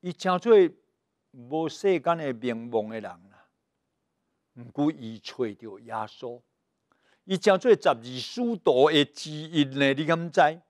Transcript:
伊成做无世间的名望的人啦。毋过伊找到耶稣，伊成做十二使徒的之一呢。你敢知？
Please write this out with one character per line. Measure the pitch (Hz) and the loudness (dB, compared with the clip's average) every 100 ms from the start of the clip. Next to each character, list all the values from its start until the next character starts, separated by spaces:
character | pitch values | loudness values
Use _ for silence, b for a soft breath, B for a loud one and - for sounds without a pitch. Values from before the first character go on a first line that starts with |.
伊 | 180 | -12
成 | 170 185 180 | -6 -2 -2
做 | 226 214 180 - _ _ _ _ _ | 6 6 6 0 _ _ _ _ _
无 | 131 120 151 160 | -20 -10 -6 -6
世 | - 202 180 | -4 -2 0
间 | 139 170 | 0 -2
的 | 147 | -2
名 | 120 120 113 117 | -6 -6 -6 -4
望 | 117 107 | -4 -4
的 | 110 | -10
人 | |
啦。 | 101 87 95 98 _ _ _ _ _ _ _ _ _ _ _ - | -12 -16 _ _ _ _ _ _ _ _ _ _ _ _ _ -20
毋 | 120 | -18
过 | - 147 | -2 -2
伊 | 147 117 110 | -2 -12 -14
找 | - - | -16 -6
到 | 117 101 113 98 | -6 -6 -16 -18
耶 | 113 110 107 | -10 -8 -8
稣， | - 127 120 _ _ _ _ _ _ _ _ | -12 -16 -16 _ _ _ _ _ _ _ _
伊 | - 190 | -6 -2
成 | - 190 | 2 2
做 | 254 | 4
十 | 208 180 | 4 4
二 | 123 | 0
使 | 117 127 120 - 240 226 | -4 -12 -12 -6 -4 -2
徒 | - 127 147 | 0 4 4
的 | 156 143 | 4 0
之 | - 156 | -4 -14
一 | 151 156 165 139 | -12 -6 -2 -2
呢。 | 135 139 | 0 0
你 | 135 156 | 0 0
敢 | 165 170 | -2 -2
知？ | 151 156 160 _ | 2 2 2 _